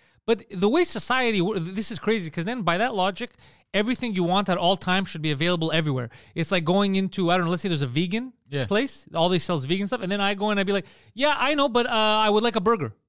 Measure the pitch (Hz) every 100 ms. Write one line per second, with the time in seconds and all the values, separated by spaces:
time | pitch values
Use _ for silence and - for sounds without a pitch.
0 | _ _ - 226 - 180 202 285 349 -
1 | - 254 247 214 175 202 165 190 220 208
2 | - 220 165 160 170 247 175 170 240 220
3 | 185 190 240 - - - _ 196 214 254
4 | 240 185 170 185 202 175 175 196 - 185
5 | 190 160 156 143 165 180 160 156 151 131
6 | 120 - - - 165 185 160 190 202 190
7 | 190 - 175 180 170 175 196 160 139 123
8 | 180 214 254 - _ 139 127 202 269 -
9 | - - 170 180 - 170 131 185 202 240
10 | 180 202 196 202 208 202 196 196 - -
11 | - - 285 285 262 302 277 233 240 233
12 | 214 214 214 208 233 226 190 226 127 -